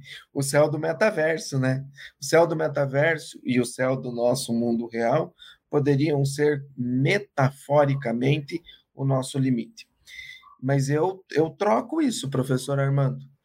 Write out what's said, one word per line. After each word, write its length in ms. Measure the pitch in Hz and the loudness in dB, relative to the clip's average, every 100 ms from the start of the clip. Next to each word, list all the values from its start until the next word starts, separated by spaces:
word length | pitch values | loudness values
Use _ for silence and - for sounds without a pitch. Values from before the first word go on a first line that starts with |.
| - - - | -16 -20 -10
O 120 | - | -6
céu 260 | 135 147 151 | 0 2 2
do 80 | 156 | 2
metaverso, 840 | 160 165 214 156 156 233 - 139 | -2 0 0 2 0 -2 -4 -2
né? 240 | 131 135 139 - - _ | 0 -2 -6 -16 -20 _
O 40 | 139 | 2
céu 200 | 165 165 | 4 4
do 100 | 160 | 2
metaverso 840 | 156 147 139 135 160 156 - - | -2 -2 -2 0 0 -2 -6 -10
e 160 | - 123 | -2 0
o 60 | 117 | 0
céu 320 | - 127 127 | 0 -2 -2
do 140 | 120 | -4
nosso 420 | 120 120 123 - | 0 0 0 -2
mundo 340 | 117 120 117 120 | -2 0 -2 -2
real 460 | 117 117 147 - - - - _ | -2 0 0 -2 -10 -20 -20 _
poderiam 560 | 147 143 139 156 143 | 0 2 2 2 0
ser, 400 | 139 143 147 147 - - | 0 0 0 0 -6 -6
metaforicamente, 1800 | 123 127 143 202 - - 131 - - 143 143 135 117 117 131 151 143 170 - - _ | -2 0 2 0 -2 0 0 -2 0 4 4 2 -2 0 0 0 -2 -10 -12 -20 _
o 100 | - | -6
nosso 360 | 135 135 127 135 | -2 0 -2 -2
limite. 480 | 131 120 - - - _ - - - - - - | 0 0 -4 -14 -20 _ -20 -20 -18 -20 -20 -8
Mas 280 | 131 139 139 | 0 0 2
eu, 360 | 147 180 190 - | 0 0 -2 -4
eu 180 | - 160 | 0 0
troco 500 | - 208 226 - 320 | 0 0 0 0 -2
isso, 300 | 285 208 - | 0 -2 -4
professor 500 | 139 127 127 - 139 | -2 0 -2 -2 -2
Armando. 460 | 139 139 139 - - _ | 0 2 0 -2 -12 _